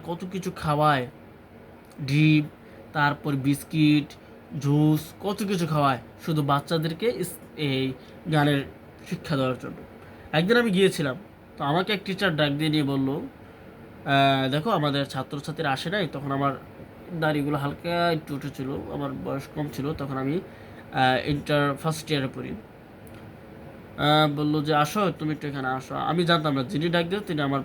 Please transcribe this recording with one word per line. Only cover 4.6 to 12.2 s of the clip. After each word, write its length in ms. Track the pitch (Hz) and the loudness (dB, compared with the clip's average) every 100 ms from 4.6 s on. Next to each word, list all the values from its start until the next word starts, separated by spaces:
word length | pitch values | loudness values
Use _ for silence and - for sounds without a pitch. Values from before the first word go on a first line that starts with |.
জুস, 400 | 139 147 151 156 - - | 2 4 6 4 0 -8
কত 220 | 190 202 | -6 -4
কিছু 240 | 202 196 165 | -2 0 0
খাওয়ায় 320 | 151 143 123 - - - | 2 2 2 -4 -10 -2
শুধু 160 | 156 | 0
বাচ্চাদেরকে 640 | 143 143 - 170 160 160 226 | 2 2 2 -2 -2 0 -2
ইস-, 500 | - 180 - - - | 0 -4 -8 -14 -4
এই 360 | 147 131 131 131 - - - | -2 0 -2 -4 -14 -12 0
গানের 300 | 156 147 143 135 - - - - | 2 4 2 0 -12 -20 -18 -10
শিক্ষা 260 | 180 - 143 | -8 -4 0
দেওয়ার 180 | 127 123 | 0 -2
জন্য। 140 | 127 - - - - - - | -8 -14 -16 -20 -20 -20 -2
একদিন 240 | 151 180 233 | 0 4 4
আমি 140 | 233 | 4
গিয়েছিলাম, 460 | 185 190 180 143 123 - - - - | 4 4 4 -4 -4 -12 -20 -18 -6
তো 80 | |
আমাকে 280 | 143 160 190 | 0 2 2
এক 80 | 202 | -2
টিচার 320 | - 185 | -4 0